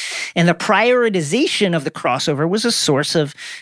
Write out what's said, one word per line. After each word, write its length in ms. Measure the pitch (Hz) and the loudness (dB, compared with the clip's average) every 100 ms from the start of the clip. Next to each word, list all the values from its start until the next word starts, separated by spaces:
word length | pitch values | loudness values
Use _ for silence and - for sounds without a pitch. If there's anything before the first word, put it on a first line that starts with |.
| - - - | -8 -8 -6
And 140 | - 170 | 0 2
the 60 | |
prioritization 1200 | 175 - 196 233 247 233 185 143 214 339 - 202 165 | 2 2 2 4 4 2 0 0 0 0 0 0 0
of 80 | |
the 60 | 135 | -4
crossover 580 | - 147 127 - 139 160 | -4 -2 0 0 0 0
was 160 | 208 | 0
a 80 | 233 | 0
source 420 | - - 139 147 | 0 2 0 2
of 200 | 170 143 - - - | 0 -2 -4 -16 -14